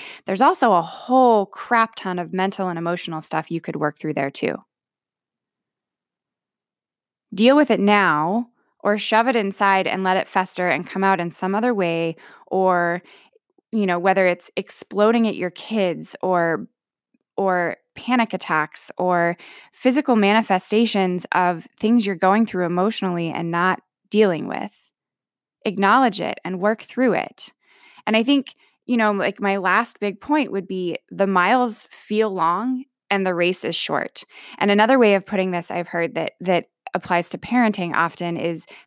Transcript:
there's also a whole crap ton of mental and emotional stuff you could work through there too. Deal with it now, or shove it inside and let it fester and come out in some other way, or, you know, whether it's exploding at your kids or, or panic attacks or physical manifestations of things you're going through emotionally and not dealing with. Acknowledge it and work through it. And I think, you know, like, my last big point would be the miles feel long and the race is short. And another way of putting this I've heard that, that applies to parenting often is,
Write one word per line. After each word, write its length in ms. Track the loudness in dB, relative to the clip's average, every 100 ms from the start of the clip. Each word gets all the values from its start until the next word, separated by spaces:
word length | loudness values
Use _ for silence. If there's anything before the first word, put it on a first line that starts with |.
| -4 -14 -6
there's 160 | 2
also 320 | 2 4 4
a 80 | 4
whole 640 | 0 -6 0 4 6 4 2
crap 500 | -6 -2 0 0 -2
ton 240 | -8 -6
of 140 | -4
mental 340 | -2 -2 -2 -4
and 120 | -4
emotional 420 | -4 -6 -6 -8
stuff 300 | -6 -4 -4
you 100 | -6
could 160 | -6 -4
work 200 | -4 -4
through 160 | -6
there 180 | -4 -4
too. 240 | -4 -6 -6 _ _ _ _ _ _ _ _ _ _ _ _ _ _ _ _ _ _ _ _ _ _ _ _ _ _ _
Deal 220 | 2 4 6
with 140 | 4
it 80 | 2
now, 720 | 4 4 4 2 0 -2 -4 _ _ _ -2
or 120 | -2
shove 320 | 2 2 2
it 60 | 0
inside 500 | 0 0 2 2 0
and 160 | -2
let 140 | 0 0
it 100 | 0
fester 400 | -2 -2 -2 -2
and 180 | -2 -4
come 200 | -2 0
out 160 | 0
in 100 | -2
some 240 | -6 -4 -2
other 180 | -2
way, 440 | 0 -2 -2 -4 -6 -14 -20 -6
or, 540 | 0 2 2 0 -4 -8 -20 _ _ _ _ _
you 140 | -2 0
know, 120 | 0
whether 300 | 2 2 2
it's 240 | 0 -4 -8
exploding 680 | -4 -2 -2 2 2 4 0
at 120 | -2
your 140 | -6
kids 680 | -8 -6 -2 -2 -2 -6 -4
or, 460 | -2 0 0 -2 -6 _ _ _ _ _ _ -4
or 400 | 0 0 -2 -6 _ -12
panic 380 | -2 0 0
attacks 580 | -4 -2 -2 -2 -2 -4 -2
or 400 | 0 0 0 -2 -10 -20 -20
physical 460 | -2 2 2 2 2
manifestations 1080 | 4 2 2 2 2 2 2 2 0 -2 -2
of 340 | 0 0 -2 -8 -4
things 280 | 2 2 2
you're 80 |
going 320 | 0 2 4 2
through 200 | 0 -2
emotionally 640 | 0 0 -2 -4 -2 -4
and 220 | -6 -4
not 300 | -2 0 -2 _ _ _
dealing 400 | 2 2 2 -4
with. 420 | -8 -8 -12 _ _ _ _ _ _ _ _
Acknowledge 560 | -8 -2 2 4 2 0
it 220 | -6 -6
and 160 | -8 -4
work 220 | -2 -2
through 320 | -6 -2 0
it. 400 | 0 -4 -10 -16 _ _ _ -20 -12 -2
And 120 | 0
I 60 |
think, 300 | 2 0 0 -10 _ _ -4
you 120 | 0
know, 160 | 0
like, 260 | 0 -2 -2
my 160 | -2 -2
last 460 | 0 0 0 -2
big 180 | -4 -6
point 320 | -2 -2 -2
would 160 | -4 -6
be 300 | -6 -4 -6 -8
the 160 | -2 0
miles 580 | 2 4 2 2 -2
feel 460 | -6 -12 -4 0 0
long 540 | 0 0 0 -2 -6 -8 _ -4
and 160 | -2 0
the 80 |
race 300 | 0 0 0
is 140 | -2 -4
short. 480 | -4 -4 -6 -10 -18 -20 -16 -2
And 120 | 2
another 300 | 4 4 6
way 160 | 6 4
of 100 | 0
putting 260 | -4 -2
this 200 | -2 -4
I've 160 | -6 -6
heard 280 | -4 -4 -4
that, 180 | -8 -6
that 240 | -2 -2 -2 _ -8 -8
applies 320 | -2 0 0
to 120 | -4
parenting 560 | -2 2 2 0 -2 -2
often 420 | -2 -2 -6 -4
is, 300 | -4 -6 -10 -18